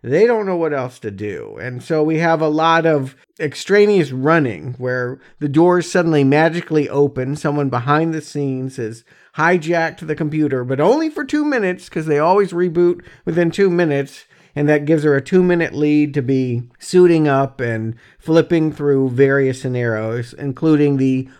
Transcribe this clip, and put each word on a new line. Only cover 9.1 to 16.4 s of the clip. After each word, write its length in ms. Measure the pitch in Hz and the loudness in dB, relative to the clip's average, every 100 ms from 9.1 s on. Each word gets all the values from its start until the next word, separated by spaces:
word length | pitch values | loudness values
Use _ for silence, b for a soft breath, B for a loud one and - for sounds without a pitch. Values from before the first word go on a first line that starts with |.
| b b - | b b -2
hijacked 680 | 165 180 151 170 165 - 151 | 0 0 0 -2 -2 -8 -8
the 80 | |
computer, 480 | 147 156 156 151 131 | -6 -4 -2 -2 -2
but 160 | 123 131 | -4 0
only 320 | 165 285 320 | 2 2 0
for 140 | 311 | -6
two 200 | 277 302 | -4 -2
minutes 440 | 302 262 190 185 - | -2 -2 -2 -4 -10
'cause 180 | 170 156 | -8 -2
they 140 | 147 | 0
always 320 | 160 196 190 | 2 2 0
reboot 480 | 175 180 165 175 170 B B | -2 -2 2 0 0 B B
within 260 | - 165 170 | -4 0 0
two 200 | 185 196 | 2 0
minutes. 560 | 175 170 139 139 - _ b b 143 | 2 0 0 -4 -12 _ b b -2
And 120 | 147 | 2
that 180 | 151 143 | 2 2
gives 180 | 160 | 2
her 100 | 151 | 2
a 80 | 139 | 0
two-minute 500 | 131 185 180 175 160 | 2 2 2 0 -2
lead 420 | 139 151 151 147 | -2 2 2 2
to 80 | 139 | -2
be 420 | 123 135 | -2 -2